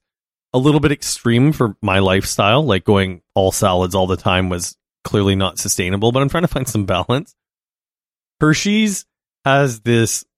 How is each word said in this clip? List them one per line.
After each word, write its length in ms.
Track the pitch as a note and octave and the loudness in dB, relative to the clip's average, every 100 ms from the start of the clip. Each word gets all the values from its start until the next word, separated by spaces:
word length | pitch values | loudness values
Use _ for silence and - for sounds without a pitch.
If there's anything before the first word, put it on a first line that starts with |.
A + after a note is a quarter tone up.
| _ _ _ _ _ | _ _ _ _ _
a 40 | B2+ | 0
little 220 | C#3+ D3 | 2 4
bit 140 | D3 | 2
extreme 580 | C#3+ - - A#2+ A#2 C#3+ | -2 -6 -6 0 2 2
for 240 | D3+ A#2 - | 2 -2 -2
my 180 | G#2 F#2+ | -2 2
lifestyle. 640 | F#2+ F#2+ - - G2+ B2+ | 2 0 -2 0 2 2
Like, 220 | D#3 F#2+ - | 2 0 2
going 360 | G2 F#2+ F2+ _ - | 2 0 -6 _ 0
all 160 | F#2+ | 0
salads 420 | - G2+ F2+ F2+ | 2 0 2 0
all 140 | G2 F#2 | 0 -2
the 80 | F2+ | -2
time 320 | G#2+ F#2 F#2 | 0 0 0
was 300 | F2 - - _ _ | -4 -8 -14 _ _
clearly 320 | - G#2+ G2 G2 | -4 0 2 2
not 240 | F#2+ - | -2 -4
sustainable, 540 | G2 - F2+ G2 A2+ | -6 -4 -2 0 0
but 80 | B2+ | 0
I'm 80 | C#3 | 0
trying 140 | E3+ | -2
to 40 | F3 | -2
find 180 | D3 C3 | -4 -4
some 200 | A2 G2 | -4 -2
balance. 500 | F2+ F2+ B2+ - _ _ _ _ _ _ _ _ _ _ - | -2 -2 -4 -6 _ _ _ _ _ _ _ _ _ _ -2
Hershey's 640 | D#3 D#3 G3+ G#3+ G#3+ F#3+ - _ _ _ | 0 0 0 0 0 -4 -12 _ _ _
has 380 | C#3 C#3 C#3 A2 | 0 0 0 -2
this, 420 | A#2 A#2 A2+ - - | 0 2 2 -2 -10